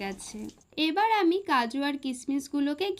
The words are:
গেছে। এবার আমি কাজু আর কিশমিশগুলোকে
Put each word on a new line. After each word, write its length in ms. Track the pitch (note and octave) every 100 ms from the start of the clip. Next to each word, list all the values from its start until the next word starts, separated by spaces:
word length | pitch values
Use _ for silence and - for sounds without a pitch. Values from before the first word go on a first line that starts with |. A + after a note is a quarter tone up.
গেছে। 360 | G3 F#3+ - G#3+ G#3+ - _ - D#4
এবার 220 | E4 A4 A4
আমি 140 | F4 F#4 G4
কাজু 300 | C#4 A#3 C4+ C#4+
আর 80 | C#4
কিশমিশগুলোকে 840 | C4+ B3 - C#4 C#4 C#4+ C#4+ D4 G4 F#4+